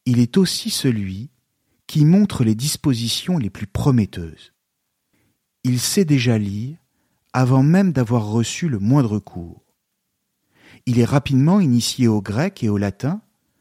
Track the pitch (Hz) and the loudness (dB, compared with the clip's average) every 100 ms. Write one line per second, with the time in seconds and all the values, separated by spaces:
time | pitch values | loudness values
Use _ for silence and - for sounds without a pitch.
0 | - 120 120 196 185 - 226 - 135 110 | 0 2 2 2 0 -2 -6 -4 -2 -2
1 | 98 95 131 _ _ _ _ _ - 151 | -4 -10 -14 _ _ _ _ _ -4 2
2 | 151 190 208 - 113 110 147 - 151 117 | 4 4 2 0 0 0 -2 -4 -2 -2
3 | 117 - - 175 101 - 104 - 143 123 | -4 -6 -4 -4 -4 -8 -8 -2 0 2
4 | 98 - 82 76 - _ _ _ _ _ | 0 -4 -14 -16 -20 _ _ _ _ _
5 | _ _ _ _ _ _ 127 123 - 208 | _ _ _ _ _ _ -2 -2 0 0
6 | 165 143 120 113 101 101 123 165 _ _ | 2 2 2 0 -2 -6 -10 -12 _ _
7 | _ _ _ 123 127 135 139 180 196 135 | _ _ _ 0 2 4 4 4 2 0
8 | 113 120 104 113 113 - 175 110 101 143 | 0 0 0 -2 -2 -4 -4 -2 2 2
9 | 117 104 - 87 85 - _ _ _ _ | 2 -2 -6 -14 -16 -18 _ _ _ _
10 | _ _ _ _ _ _ _ - - 120 | _ _ _ _ _ _ _ -10 -2 2
11 | 117 139 - 131 147 208 160 120 - - | 2 0 0 2 4 2 2 2 0 0
12 | 120 107 98 104 185 - 113 104 101 - | 0 0 -2 -4 -4 -4 -2 -2 -2 -4
13 | 131 202 - _ _ _ | -6 -6 -10 _ _ _